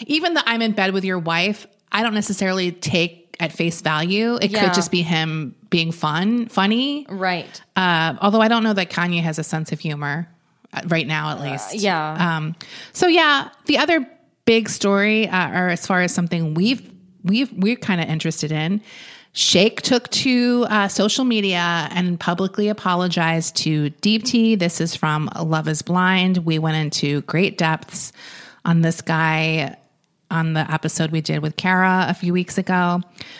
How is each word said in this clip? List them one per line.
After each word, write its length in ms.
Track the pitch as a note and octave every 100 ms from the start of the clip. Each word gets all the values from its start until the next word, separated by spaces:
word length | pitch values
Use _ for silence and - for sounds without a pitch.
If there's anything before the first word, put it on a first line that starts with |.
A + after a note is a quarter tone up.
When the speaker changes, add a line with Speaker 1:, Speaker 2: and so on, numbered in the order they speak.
| A#3
Speaker 1:
Even 260 | D4+ F4
the 100 | D#4 A#3
"I'm 160 | A3+
in 100 | A3+
bed 200 | G#3+ F#3+
with 100 | F#3+ F#3+
your 140 | F#3
wife," 480 | E3 E3+ F#3+ G#3 - _ _
I 100 | G3+
don't 100 | A#3
necessarily 580 | G#3+ G#3 F#3+ F#3+ F#3 F3+
take 640 | F3 - F3 E3+ - _ -
at 120 | E3
face 300 | - E3+ E3
value. 540 | D#3 D#3 E3+ G3+ A#3 A#3+
It 100 | G#3+
Speaker 2:
Yeah. 120 | G#3 F#3+
Speaker 1:
could 80 |
just 180 | F3 F3
be 100 | F3+
him 540 | E3+ D#3+ D#3+ D#3 C#3 - -
being 220 | E3+ E3
fun, 560 | E3 D#3 D#3 G3+ A#3+ A3+
funny. 580 | - G3 A3+ C#4 C#4+ C#4
Speaker 2:
Right. 520 | F#3+ F#3 F3 - - - F#3+
Speaker 1:
Uh, 400 | F#3 E3 D#3+ C3
although 200 | G3+ A3
I 60 | A3
don't 160 | A#3
know 100 | A3
that 160 | G3 F3+
Kanye 320 | - F3 E3+
has 180 | E3 D#3
a 40 |
sense 280 | D3+ D#3+ D#3+
of 80 | D3+
humor, 480 | D#3+ D3 C#3+ D3 E3 _ _ _ _
uh, 80 | - F3
right 200 | E3 C3+
now, 240 | D#3 D3+
at 60 | D3
Speaker 2:
Uh, 120 | C#3+
Speaker 1:
least. 240 | C3+ - G#3
Speaker 2:
yeah. 600 | G3 E3 D#3 D#3 F3 D#3+
Speaker 1:
Um, 180 | D#3 - - - -
so 140 | - F4+
yeah, 420 | E4+ D#4 C#4 - - -
the 120 | C#4
other 280 | D4 E4 B3+ - _ _ -
big 240 | A3+ G#3+
story, 580 | - G3+ G3 G#3 G#3+ G#3+
uh, 220 | F#3 E3
or 200 | F3+ F3+
as 160 | E3+ -
far 160 | F#3
as 120 | F3+
something 400 | F3+ E3+ E3+ D#3+
we've, 280 | D#3 G#3+ B3 - - - _
we've, 280 | F3+ A3 C4+
we're 220 | F#3 G3+ B3
kinda 280 | - F3 D#3+
interested 440 | D#3 E3 - D3+
in, 300 | D#3 D#3+ G#3 - - - - _ -
Shake 460 | - F3 A3 -
took 300 | - B3 -
to, 560 | - C4 B3 B3 A#3+ A3
uh, 180 | G#3+ G3
social 380 | - G#3 - B3+
media 640 | A3 G3 F3 F3 E3+ D#3
and 280 | F3+ F3+ F3
publicly 480 | - F3+ F#3+ G3+ G#3
apologized 840 | G#3 F#3+ F3 F3+ F3 E3 E3 E3 -
to 260 | D#3 D3+ D3 -
Deepti. 560 | G3+ A3 B3 A#3 A3+ G#3+
This 200 | E3+ -
is 160 | E3 -
from 320 | D#3 D3+ D3+ -
Love 320 | D#3+ D#3+ D#3
Is 140 | D#3
Blind. 580 | - F3+ F3+ F#3+ F#3 F3+ E3
We 140 | D#3+
went 180 | D#3 D#3
into 440 | D3+ - C#3+ C#3+
great 360 | - D#3+ G3 -
depths 540 | D#3+ D#3 - - - - - - - -
on 180 | F3 E3
this 200 | E3 E3
guy 720 | - D#3+ D#3+ D#3 D#3+ D#3+ C#3 - _ _ _ _ -
on 240 | D#3+ D#3+
the 180 | D#3 D3+
episode 380 | D#3 D#3+ - D#3
we 120 | D#3+
did 180 | D3+ D#3
with 160 | D#3 -
Kara 480 | F#3 F#3 F#3 F#3 D3+
a 60 |
few 180 | F#3 F3
weeks 280 | F3+ F3 -
ago. 420 | F#3+ F3+ F3 F3+ - - -